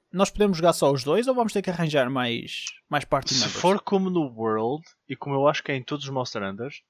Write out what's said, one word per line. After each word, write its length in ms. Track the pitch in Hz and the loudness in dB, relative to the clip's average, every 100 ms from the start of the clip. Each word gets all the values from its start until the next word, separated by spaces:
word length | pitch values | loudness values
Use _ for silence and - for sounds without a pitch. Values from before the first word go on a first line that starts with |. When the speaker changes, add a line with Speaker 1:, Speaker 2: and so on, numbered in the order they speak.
| _ | _
Speaker 1:
nós 180 | 180 196 | 0 0
podemos 280 | - 208 165 | 4 2 4
jogar 160 | 170 | 2
só 180 | 160 147 | 4 2
os 120 | 139 | 2
dois 240 | 131 190 254 | 2 2 2
ou 60 | |
vamos 180 | 247 220 | 0 0
ter 120 | 202 | -2
que 60 | 190 | -4
arranjar 400 | 175 160 147 123 | -2 0 2 2
mais, 540 | 131 120 117 - - - - - | 0 -2 -2 -6 -10 -12 -14 -4
mais 180 | 147 - | -4 0
party 280 | 139 127 | -2 0
Speaker 2:
Se 60 | 127 | -2
Speaker 1:
members? 200 | 104 - | -2 0
Speaker 2:
for 200 | 175 202 | 2 2
como 280 | - 190 185 | 2 0 2
no 160 | 175 139 | 0 -2
World, 520 | 110 113 110 113 156 - _ - | -2 0 0 0 -4 -8 _ -14
e 60 | 131 | -10
como 180 | 143 139 | -4 2
eu 120 | 143 | 2
acho 160 | 147 | 2
que 80 | - | -4
é 40 | 135 | -6
em 60 | |
todos 240 | 123 147 139 | -4 -8 -6
os 60 | |
Monster 320 | 135 120 110 | -4 -4 -4
Hunters, 400 | 98 101 131 - | -6 -6 -10 -12